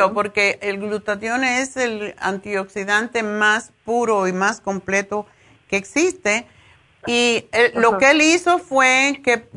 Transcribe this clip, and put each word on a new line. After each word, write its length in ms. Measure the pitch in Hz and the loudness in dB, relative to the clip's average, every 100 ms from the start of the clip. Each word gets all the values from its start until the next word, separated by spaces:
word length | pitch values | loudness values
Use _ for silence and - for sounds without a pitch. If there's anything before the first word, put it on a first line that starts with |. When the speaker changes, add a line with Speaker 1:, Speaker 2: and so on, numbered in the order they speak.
Speaker 1:
riñón. 120 | 196 | 2
Speaker 2:
porque 440 | 208 202 208 202 - | 0 -2 0 0 0
el 180 | 202 196 | -6 -6
glutatión 640 | 208 208 208 202 226 247 | -6 -6 -6 -6 -4 -2
es 340 | 262 247 269 262 | -2 -2 -4 -4
el 360 | 240 214 208 - | -4 -4 -10 -6
antioxidante 1040 | 190 196 208 196 196 208 196 208 233 233 | -6 -6 -6 -6 -6 -8 -2 -2 -2 -4
más 500 | 214 214 214 214 - _ - | -4 0 2 0 -4 _ -4
puro 420 | 240 226 208 185 | -2 0 0 0
y 40 | |
más 260 | 185 202 226 | 0 -2 -2
completo 640 | 196 196 190 196 196 208 202 _ _ _ - | -6 -6 -2 -2 -2 -8 -8 _ _ _ -6
que 100 | 196 | -6
existe. 680 | 196 285 359 - 208 220 - _ _ _ _ _ - | -4 0 0 0 -2 -2 -4 _ _ _ _ _ -2
Y, 420 | 240 240 233 - | 0 2 0 -2
eh, 200 | 220 240 233 | 2 2 4
lo 140 | 233 | 2
Speaker 1:
Ajá. 80 | 196 | 4
Speaker 2:
que 120 | 269 | 4
él 100 | 302 | 6
hizo 380 | 311 339 349 349 | 4 2 2 0
fue 640 | - 269 254 262 277 269 | 0 2 4 4 2 0
que, 200 | 254 233 - | 0 -2 -4